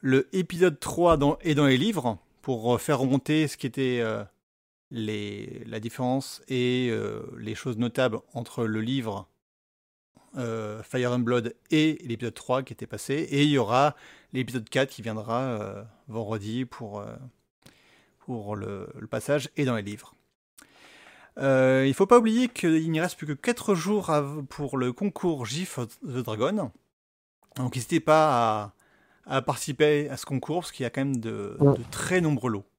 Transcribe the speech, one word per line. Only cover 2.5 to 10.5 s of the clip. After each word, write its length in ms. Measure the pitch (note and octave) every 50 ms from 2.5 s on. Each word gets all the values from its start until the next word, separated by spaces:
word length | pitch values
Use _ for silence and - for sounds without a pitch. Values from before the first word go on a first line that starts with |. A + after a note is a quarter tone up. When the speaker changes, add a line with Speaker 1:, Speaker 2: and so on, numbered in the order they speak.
| C3 A2+ A2 A#2+ B2
Speaker 1:
euh, 20 | A2
faire 220 | - - D3+ B2+
remonter 480 | C3 C3 B2+ C#3 - - D3+ D#3 D#3 C#3+
ce 100 | - -
qui 100 | - C3+
était, 320 | A2+ - C3+ B2+ B2 A#2+
euh, 220 | A#2 A2+ A2 A2 G#2 G2 _ _ _ _ _ _ _ _ _ _ _ _
les, 760 | - A#2 A2 G#2+ G#2+ G#2 G#2 G#2 G2+ G2+ G#2 A2 G#2 - A#2+ A2+
la 120 | A2 A2+
différence 600 | G#2+ A#2 - - B2+ B2+ B2+ C3+ C3 - - - - -
et, 400 | C3+ B2+ B2 B2 B2 B2+ B2+ B2
euh, 300 | A2+ G#2+ G#2+ G#2 G#2+ G#2+ A2+ A#2 A#2+ A#2+
les 180 | A2+ G#2+ A2
choses 220 | - - C3+ A#2+ G#2+
notables 420 | A#2+ A#2+ A2+ - C3 B2+ G#2+ A2+ - _ _
entre 320 | B2 A#2+ - - - A#2+
le 140 | A2 G#2+ G#2+
livre, 460 | A2 A#2 C3 C3+ A#2+ A2 G2+ G2 F#2+ _ _ _ _ _ _ _ _ _ _ _ _ _ _ _ _ _ _ _ _ _ - F#3+
euh, 440 | B2 A#2